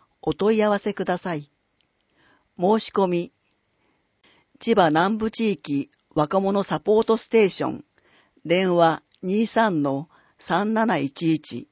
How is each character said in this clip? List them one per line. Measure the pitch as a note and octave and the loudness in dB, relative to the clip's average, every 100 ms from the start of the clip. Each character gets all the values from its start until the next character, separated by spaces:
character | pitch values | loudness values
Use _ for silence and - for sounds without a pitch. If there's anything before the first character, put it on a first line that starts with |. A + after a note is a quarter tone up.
| _ _ | _ _
お | - | -6
問 | D#3 G#3 A3 | -2 0 2
い | |
合 | G#3 | 2
わ | G3+ | 0
せ | G#3 | -2
く | G3+ F#3+ | -4 -4
だ | F3+ | -4
さ | F#3+ D#3 | -4 -8
い。 | C#3+ _ _ _ _ _ _ _ _ _ _ - | -10 _ _ _ _ _ _ _ _ _ _ -4
申 | F3+ A3 | 0 0
し | - | 0
込 | G#3 F#3 | 0 0
み、 | F3 - _ _ _ _ _ _ _ _ _ _ _ _ - | 0 -4 _ _ _ _ _ _ _ _ _ _ _ _ -8
千 | A3+ A3 | 0 4
葉 | E3 | 4
南 | D#3 F#3+ A3 | 4 0 -2
部 | A3 | -4
地 | - A3 | -2 -2
域 | F#3+ - C#3+ - _ _ | -2 -4 -4 -6 _ _
若 | - D3+ F#3+ | -4 0 0
者 | G3 G3+ | 0 -2
サ | F#3+ D#3 | -2 -4
ポ | - G#3+ | 0 2
ー | |
ト | A3+ A3+ | 2 0
ス | - | 0
テ | A3+ G3 | 2 2
ー | |
シ | - C3 | 0 -6
ョ | |
ン、 | B2 - _ _ _ _ _ D#3 | -6 -14 _ _ _ _ _ -2
電 | F3+ F#3+ F3 | 0 2 4
話 | E3 D3+ - _ | 4 2 -8 _
二 | F#3 G#3 A3+ | -4 -2 0
三 | A3+ A3 D#3+ | 0 0 0
の | C#3+ C3+ E3+ _ _ _ | -2 -4 -8 _ _ _
三 | - E3 G#3+ | -4 -2 0
七 | A3 A3+ E3 | 0 0 0
一 | C#3 - E3 | -4 -2 0
一、 | D#3 - A#2+ - | 0 -4 -12 -14